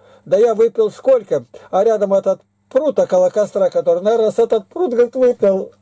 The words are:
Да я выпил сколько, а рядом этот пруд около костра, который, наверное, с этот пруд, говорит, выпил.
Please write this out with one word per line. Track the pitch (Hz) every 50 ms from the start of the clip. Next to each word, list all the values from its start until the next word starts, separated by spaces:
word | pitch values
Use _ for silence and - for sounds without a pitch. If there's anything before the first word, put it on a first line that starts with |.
| _ _ _ _ -
Да | - - 202
я | 233 240 220
выпил | 202 226 233 - 233 220 208
сколько, | - - - 262 269 240 202 - 170 143 120 _ - - - -
а | - 185 202
рядом | 226 220 208 202 196 196
этот | 196 196 196 190 - _ _ _ _ _ _
пруд | - 175 - - - -
около | 180 - 196 185 180 180
костра, | - 214 208 180 - 202 196 175
который, | - 175 165 175 170 175 185
наверное, | 208 233 226 220 214
с | 202 -
этот | 233 226 247 220 196
пруд, | _ - 330 370 302 233
говорит, | 226 240 226 -
выпил. | 262 254 247 240 - 220 196 190 190 - - - _